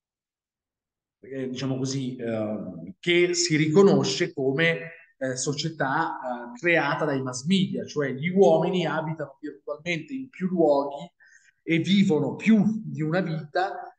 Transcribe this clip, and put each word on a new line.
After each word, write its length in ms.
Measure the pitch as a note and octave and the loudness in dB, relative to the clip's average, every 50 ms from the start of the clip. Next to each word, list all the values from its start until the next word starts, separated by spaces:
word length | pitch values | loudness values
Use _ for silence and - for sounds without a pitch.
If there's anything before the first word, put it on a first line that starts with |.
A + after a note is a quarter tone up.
| _ _ _ _ _ _ _ _ _ _ _ _ _ _ _ _ _ _ _ _ _ _ _ _ | _ _ _ _ _ _ _ _ _ _ _ _ _ _ _ _ _ _ _ _ _ _ _ _
eh, 280 | - B2+ C3+ C3+ B2+ B2 | -18 -12 -10 -8 -6 -6
diciamo 280 | B2 B2+ C#3+ C3 C3 | -6 -4 -4 -4 -2
così, 380 | C3 C3+ B2+ C3 C3+ B2+ B2 - | -2 -4 -4 -4 -4 -4 -6 -6
ehm, 800 | - A#2 A#2 A2 A2 G#2+ G#2+ G#2+ G2+ F2+ - - - - - - _ | -6 -6 -4 -2 -2 -2 -4 -4 -6 -8 -10 -10 -12 -14 -14 -16 _
che 340 | - F3 F3 F3 F3 F3 F3 | -2 0 2 2 2 2 0
si 220 | E3+ - - D#3 | -2 0 0 2
riconosce 800 | D3 D#3+ D#3 D3+ G3 G3+ F#3+ D3+ C#3 C3 - - - F3 - - | 2 2 4 6 6 8 8 6 4 2 0 -2 -2 -4 -4 -2
come, 580 | D3 C3 C3+ C3+ D#3 E3 E3 E3 E3 - - - - - _ _ | -2 -2 0 0 2 0 0 0 -2 -8 -12 -16 -20 -20 _ _
eh, 200 | _ C3+ C3 B2 | _ -6 -6 -4
società, 800 | B2+ - D3+ C3+ - - D#3 - - C#3 C3 C#3 D#3+ E3 D#3+ D#3 - | -4 -4 -4 -4 -4 -6 -6 -4 -4 -2 -2 0 -2 -2 -4 -6 -8
eh, 400 | - B2+ B2 A#2+ A#2+ - - - | -8 -8 -8 -8 -10 -14 -14 -2
creata 460 | E3 F3 E3+ D#3 C#3+ C#3+ D3 - E3 | 0 2 2 2 2 0 -2 -2 -2
dai 160 | D3+ C#3 C3+ | -2 -2 -2
mass 240 | C3 B2+ B2+ - C#3 | -4 -6 -8 -6 -2
media, 400 | E3 G3 F#3 F#3+ - - - - | 0 2 2 2 0 -2 -6 -8
cioè 260 | - - D3+ C#3+ C3 | -6 -4 -4 -4 -4
gli 180 | B2 C3 D3+ F3+ | -4 -4 -6 0
uomini 560 | F3+ G3 F#3+ E3+ D#3+ D#3+ E3+ F3+ F#3 F3+ E3 | 4 6 6 8 6 6 4 0 0 -2 -2
abitano 520 | D3 D3 D#3+ D#3 D#3+ D#3 D#3 D3 - - _ | -2 -2 -4 -4 -4 -6 -6 -8 -12 -12 _
virtualmente 760 | D3+ D3 C#3+ - _ D3+ C#3+ D3+ D#3 F3 E3+ D#3 - - C3+ | -14 -14 -14 -14 _ -12 -12 -8 -6 -6 -6 -6 -6 -8 -10
in 160 | C3+ C3 - | -10 -10 -12
più 180 | - - F#3 | -8 -6 -4
luoghi 640 | F3 F#3 E3+ D#3+ D3 C#3+ C#3 C#3+ C#3 C#3 - F3 - _ _ _ _ _ _ _ _ _ _ | -2 2 2 4 4 4 2 2 -2 -6 -10 -14 -16 _ _ _ _ _ _ _ _ _ _
e 160 | _ D#3 E3 | _ 0 0
vivono 580 | E3 - F3 G3 G3+ - - D#3 C#3+ C3 B2+ G#2+ | 0 2 4 4 6 6 6 4 2 0 -2 -4
più 460 | - - G3+ A3 G#3 F3 - - - - | 0 4 6 6 6 6 2 0 -2 -6
di 180 | D3+ C#3 C#3+ | -8 -6 -4
una 200 | D#3 D#3 E3 F#3+ | -2 0 0 0
vita 760 | F3+ E3 D#3 D3 C#3 - - F3+ F#3 G3 - - - - - | 0 -2 -4 -6 -8 -4 -2 -2 -2 -2 -4 -10 -12 -14 -18